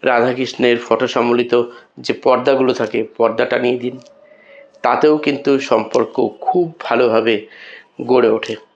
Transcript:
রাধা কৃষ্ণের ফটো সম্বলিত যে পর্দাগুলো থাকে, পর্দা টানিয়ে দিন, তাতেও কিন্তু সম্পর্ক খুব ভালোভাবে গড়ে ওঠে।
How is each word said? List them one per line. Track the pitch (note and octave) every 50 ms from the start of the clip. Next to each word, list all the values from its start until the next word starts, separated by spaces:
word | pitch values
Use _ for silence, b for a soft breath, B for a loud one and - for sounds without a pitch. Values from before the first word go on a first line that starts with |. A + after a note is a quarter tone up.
| -
রাধা | C3+ B2 A#2+ A#2 B2+ B2
কৃষ্ণের | B2+ C3 A#2+ - - A#2+ B2 A#2+ A#2
ফটো | A#2+ - A2+ G#2+ C3
সম্বলিত | A#2+ - B2+ A#2+ A#2+ A#2+ A#2+ B2 A#2+ A#2+ A#2+ A#2 B B B B B B -
যে | B2 - -
পর্দাগুলো | - - C#3+ B2+ B2 B2 C#3 C3+ C3 C3 B2+ A#2+
থাকে, | - A#2 G#2+ - A#2 A2
পর্দা | - - - A#2 A2+ A2 - B2
টানিয়ে | - - B2 B2 A#2+ B2+ B2
দিন, | A#2+ B2 B2 C3 - - - _ B B B B B B B B B B B _ -
তাতেও | B2 B2 A#2+ - D3+ D3+ D3+
কিন্তু | D3 D3 C#3+ C3+ - C#3+ C#3 C3
সম্পর্ক | C3+ - B2+ A2+ G#2+ A2 - B2+ A2+ A2 - - A#2 G#2+ G#2 -
খুব | - - - F3+ F3 E3 D#3+ -
ভালোভাবে | - - A#2+ B2 B2 A#2+ A2 A2+ A2 A2+ A2+ G#2 G#2+ B B B B B B B B B _ _
গড়ে | B2 A#2 B2+ B2+ A#2+ A2+
ওঠে। | G#2+ A2 - - A2 G#2+ - _ _